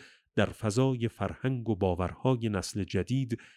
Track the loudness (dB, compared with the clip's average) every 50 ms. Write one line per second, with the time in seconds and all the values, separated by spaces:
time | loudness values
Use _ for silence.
0 | -4 -18 -20 _ _ _ _ 0 0 0 0 -2 -2 0 2 4 2 2 2 0
1 | -2 -4 -2 -4 -4 -4 -4 -2 -2 -2 -2 -2 0 -2 0 2 2 2 2 2
2 | 0 -4 -4 -2 0 0 2 2 0 -2 -2 -2 -4 -4 -4 -4 -4 -2 -2 -2
3 | 0 0 0 -2 0 -2 -6 -8 -10 -20 -20